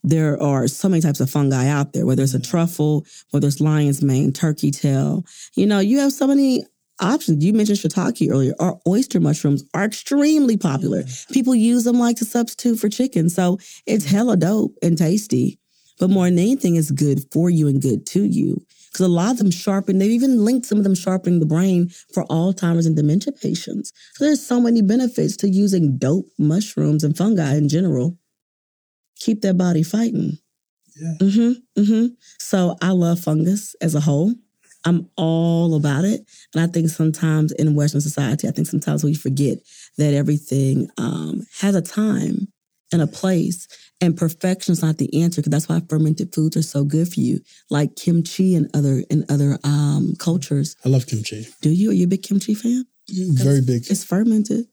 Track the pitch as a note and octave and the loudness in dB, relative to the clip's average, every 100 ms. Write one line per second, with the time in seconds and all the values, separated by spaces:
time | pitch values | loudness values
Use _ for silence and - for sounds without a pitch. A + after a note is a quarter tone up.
0 | E3+ D#3+ D#3 C#3+ D3 C#3 A#2+ - F#3+ F3 | 0 2 2 0 0 0 -2 -2 0 0
1 | D#3 C#3 C3 D3 C#3 C3+ C3 D3 C#3 C3+ | 0 -2 -2 0 0 0 0 0 -2 -2
2 | A#2+ C3 C3+ B2+ A#2+ F3 E3+ E3+ D3+ D3+ | 0 0 0 -2 -2 -2 -2 0 0 0
3 | - - _ C#3+ C#3+ C#3 D3+ D3+ D3 C#3 | -4 -20 _ 0 0 0 0 2 0 0
4 | C#3 C3 C#3 C3+ D#3+ D3+ D3 C#3+ C#3+ C3+ | 0 0 0 0 -2 0 -2 -2 0 0
5 | C#3+ E3 F3 - - - G3+ G#3 G3+ C4+ | 0 -2 -6 -16 -10 -2 0 2 2 2
6 | C#4 C4+ C4+ C#4 C4+ B3+ - _ _ _ | 0 0 0 2 2 0 -4 _ _ _
7 | F3+ D4 - D3+ E3 A3 G#3+ G3+ F3+ - | -2 -2 0 0 2 2 2 0 0 -2
8 | F3 - - C3+ C3+ - F3+ - - G3+ | -2 -2 0 2 0 0 -2 -2 0 0
9 | C4 F#3+ D#3 D#3 D3 C#3+ - - G#3 - | 0 0 0 0 0 -2 -2 -4 -4 -4
10 | - C#4 D4 D#4 C4+ A3 E3+ C#3 - - | -2 0 4 4 2 2 0 -2 -2 -4
11 | C3 B2+ - C4+ B3 B3 A3+ B3 A#3 A#3+ | -6 -12 -4 -2 2 2 4 2 2 2
12 | A#3+ A3+ G#3+ A#3+ A#3 - A#3+ A3+ A3 G#3 | 2 0 -2 -2 -2 -2 -2 0 -2 -2
13 | C4 F3+ E3 F3 F3+ F#3 - - - A3 | -2 2 0 2 0 0 -6 -16 -2 -2
14 | C#3+ G3 A#3+ G#3 D#3+ G#3+ - - E3+ E3 | 2 2 2 2 2 0 -2 -2 0 2
15 | D#3+ G#3 - B2+ B2+ - _ _ _ _ | 2 0 0 -2 -2 -4 _ _ _ _
16 | F#3 G3 F3+ F3+ F#3+ C4 F3+ E3+ D3 C3+ | 0 2 2 2 2 0 0 0 0 0
17 | D3 C3+ C#3 D3+ F3 E3+ D3 C3+ C3+ F#2+ | 0 0 -2 0 2 2 2 2 0 -2
18 | - F#3 G3+ F3+ - - _ _ - - | -2 -2 0 0 -2 -4 _ _ -20 -2
19 | F#3 E3+ F#3+ B3 G3+ E3+ - G3 F#3+ F#3+ | 2 2 0 2 0 0 -2 -2 0 0
20 | G3 A#3 C4+ B3 G#3 B3+ B3 G#3+ G3 F#3 | 2 2 2 2 2 0 0 0 2 0
21 | - F#3 F3+ F3 D#3 D#3+ F#3+ F3+ F3 - | 0 -2 0 2 2 2 2 2 0 -4
22 | _ - - D#3+ F3+ F#3+ F3 E3+ E3 D#3 | _ -6 -2 -2 0 -2 0 0 2 2
23 | D3 E3+ A#3+ - - E3+ - - - _ | 2 0 -2 -8 -6 -6 -6 -10 -10 _
24 | - - C#4+ D4 - B3 A#3+ A#3 G3 A#3 | -20 -2 0 0 0 0 2 4 4 2
25 | B3 - D#3 F3+ G3+ F#3+ G3+ F#3 D#3 C3 | 0 0 -2 0 0 2 2 2 2 0
26 | C3 F3 - - D3+ E3 G#3+ - D3+ D3+ | 0 0 -2 -2 0 0 -2 -2 0 0
27 | D3+ D3+ G3+ G#3 D3 D3 D3 D3+ F#3 C#3 | 0 0 0 0 0 0 2 0 0 0
28 | C3 F3 _ _ _ _ _ _ _ _ | -2 -4 _ _ _ _ _ _ _ _
29 | _ _ - G#3+ G3 F#3 F3+ E3+ E3 G#3+ | _ _ -4 -2 0 2 2 0 0 0
30 | A#3 A3 D#3 D3+ _ _ _ _ _ - | -2 -2 -4 -6 _ _ _ _ _ -12
31 | E3 D#3+ G3 G#3 A#3 B3 _ - G3+ A3 | -10 0 2 2 2 -2 _ 0 2 2
32 | A#3+ A#3+ _ _ - G3 F3+ E3+ F3 F#3 | 0 -4 _ _ -4 0 0 0 0 2
33 | E3+ E3+ E3 D#3 E3 G3+ - - E3 D3+ | 2 0 0 0 0 -2 -6 -6 -2 0
34 | D3+ C#3+ F#3 A#3+ _ _ _ - E3+ E3+ | 0 2 0 -2 _ _ _ -8 -2 -2
35 | E3+ - E3 E3 E3+ E3 E3+ D#3 D3 C3+ | -2 -4 -2 0 2 2 2 0 0 0
36 | F#3+ A3 - - - D#3+ E3+ E3+ E3 D#3+ | 0 -2 -6 -20 -8 -2 0 0 -2 0
37 | D#3+ D#3 D#3+ D#3 D#3 - D#3 D3 D3 D3 | -2 0 0 0 0 0 0 2 0 -2
38 | D3 D3+ C3+ D3+ - D#3 D#3 D3 D3 D3 | -4 -4 -2 -2 -4 -4 -4 -2 -2 -2
39 | D3 D3+ - C3+ C#3 G2+ _ - - - | -2 -2 -4 -2 -2 -2 _ -20 -18 -2
40 | D3 C#3+ C#3+ D3 - C3+ C3+ C3+ - - | 0 2 0 -2 -2 0 0 0 -4 -6
41 | A2+ E2 D#2 - - - G3 G3 - - | -6 -4 -6 -8 -10 -4 0 0 -2 -2
42 | G#3+ G3+ - - G3 _ _ _ _ E3 | -2 0 -2 -4 -6 _ _ _ _ 0
43 | D#3 - F#3+ F3+ - F3 - - - _ | 0 -2 -2 0 -2 -6 -12 -20 -20 _
44 | F3+ E3 E3 - F#3 F#3 - E3+ D#3+ D#3+ | -2 0 -2 -2 -2 -2 -2 0 0 -2
45 | - - E3+ E3+ D3+ D3 - E3+ E3+ D#3 | -2 0 0 0 0 -2 0 -4 -2 0
46 | D#3 D#3 F#3+ - D#3 D#3+ D#3 C#3+ C#3+ D#3 | 0 0 -4 -2 0 0 -2 -2 0 0
47 | E3+ - B2 - - - _ D3 D3 - | -2 -2 -2 -2 -6 -20 _ -2 -2 -2
48 | - E3+ E3 - F#3+ F3 D3+ D3+ C#3+ C3 | 0 0 -2 0 2 2 0 0 0 0
49 | - D3+ - C#3+ C#3+ C#3 C#3+ D3 D3 D3 | 0 -2 0 0 0 0 0 0 2 0
50 | - - E3 E3+ C3+ C#3+ D3+ - B2+ C3+ | -2 -4 -2 -2 -2 -4 -4 -4 0 0
51 | - A2 G#2+ G#2+ A#2 - D3 E3+ G#3+ G3 | 0 -6 -8 -12 -14 -4 0 2 2 2
52 | F3 F#3+ - G3 - G#3+ A#3 B3 B3+ _ | 2 0 -2 -2 -2 -4 -2 -2 -4 _
53 | - F#3 F#3 C3+ C3 C#3 B2+ B2 B2 G3 | -12 -6 -2 2 2 2 2 -2 -2 -6
54 | - F3 A3+ A3 G#3 A3+ A#3 | -2 0 2 2 0 -4 -6